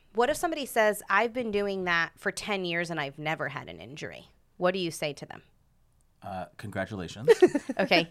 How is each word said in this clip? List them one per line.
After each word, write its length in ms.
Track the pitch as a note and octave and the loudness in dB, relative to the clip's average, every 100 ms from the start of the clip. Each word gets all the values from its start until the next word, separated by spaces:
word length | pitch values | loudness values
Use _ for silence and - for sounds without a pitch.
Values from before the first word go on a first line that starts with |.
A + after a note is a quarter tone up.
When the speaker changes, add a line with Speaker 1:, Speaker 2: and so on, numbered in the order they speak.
| _ | _
Speaker 1:
what 160 | A3 B3 | 0 2
if 80 | D4+ | 2
somebody 280 | F4 D4+ C4 | -2 -2 0
says, 380 | A#3 G#3+ G#3 - | 4 4 4 2
"I've 240 | G3 A#3 | 2 2
been 180 | A#3+ A3+ | 0 0
doing 320 | G3+ G3+ F#3+ | 0 0 0
that 280 | F3+ E3+ D#3+ - | 2 2 2 -2
for 140 | G3+ | -4
ten 320 | F#3 G#3+ G3 F3+ | -4 -2 -2 0
years 240 | E3+ E3+ | -2 -2
and 100 | D#3+ | -2
I've 200 | C#3+ C#3+ | -4 -4
never 300 | D3+ D#3 C#3+ | -4 -2 -4
had 180 | C#3 E2 | -6 -10
an 100 | E2+ | -12
injury"? 480 | G#2 D3+ A2 C2 - _ _ - | -14 -12 -12 -12 -20 _ _ 0
What 160 | F3+ | 0
do 60 | F#3+ | 2
you 100 | E3+ | -2
say 240 | - D3+ | -2 -6
to 120 | C3+ - | -6 -12
them? 160 | - - _ _ _ _ _ _ _ | -16 -20 _ _ _ _ _ _ _
Speaker 2:
Uh, 220 | G2 F#2 F2 - | -10 -10 -10 -12
congratulations. 720 | G#2+ G2 F#2+ G#2 E2 G2+ C#3+ - F4+ C#4+ | -8 -6 -4 -6 -8 0 2 6 6 4
Speaker 1:
<laughs> 240 | - - | -4 -2
Okay. 280 | C#4 E3+ E3 | 4 4 4